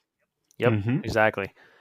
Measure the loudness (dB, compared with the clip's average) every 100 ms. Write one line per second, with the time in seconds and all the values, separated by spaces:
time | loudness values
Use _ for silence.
0 | _ _ _ _ _ -2 0 0 0 -2
1 | -2 2 2 0 -6 -12 _ _